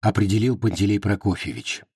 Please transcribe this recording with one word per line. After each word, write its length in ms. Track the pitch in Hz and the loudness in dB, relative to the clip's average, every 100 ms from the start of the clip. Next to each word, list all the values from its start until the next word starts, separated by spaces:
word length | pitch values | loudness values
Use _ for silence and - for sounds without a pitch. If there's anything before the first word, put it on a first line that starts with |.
определил 560 | 107 98 101 104 120 123 | 2 2 2 2 2 0
Пантелей 420 | 113 92 101 104 | -2 2 2 2
Прокофьевич. 840 | 104 101 104 87 - 117 - - - | 0 0 0 -2 -6 -10 -10 -10 -12